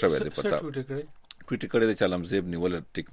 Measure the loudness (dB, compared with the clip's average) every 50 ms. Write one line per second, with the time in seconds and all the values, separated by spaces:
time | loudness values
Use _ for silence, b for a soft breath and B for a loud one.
0 | 4 4 4 4 0 -2 -2 -2 0 0 0 0 -2 -4 -6 -6 -6 -6 -6 -8
1 | -8 -10 -12 -18 -20 -20 -20 -16 -8 -6 -4 -4 -2 0 2 4 4 4 4 4
2 | 2 2 2 0 -2 0 0 0 0 0 -2 0 0 0 0 -2 -4 -8 -8 -8
3 | -8 -8